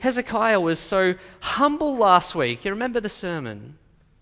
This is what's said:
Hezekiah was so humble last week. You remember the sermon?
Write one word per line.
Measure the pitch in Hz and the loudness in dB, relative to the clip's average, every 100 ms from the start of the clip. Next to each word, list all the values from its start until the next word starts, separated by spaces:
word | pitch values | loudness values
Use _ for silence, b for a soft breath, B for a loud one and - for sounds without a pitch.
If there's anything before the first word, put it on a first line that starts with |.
Hezekiah | 254 247 - 220 226 202 | -2 -2 -2 0 2 2
was | 165 160 | 2 -2
so | - 190 185 185 B B | -2 0 2 0 B B
humble | - - 294 302 302 254 | -6 0 2 2 -2 2
last | 202 180 - 170 | 6 6 4 0
week. | 123 117 | -2 -2
You | 196 | -4
remember | 202 247 233 | -4 -4 -4
the | 202 | -6
sermon? | - 185 165 120 104 117 156 _ _ _ _ | -6 -6 -6 -6 -10 -14 -20 _ _ _ _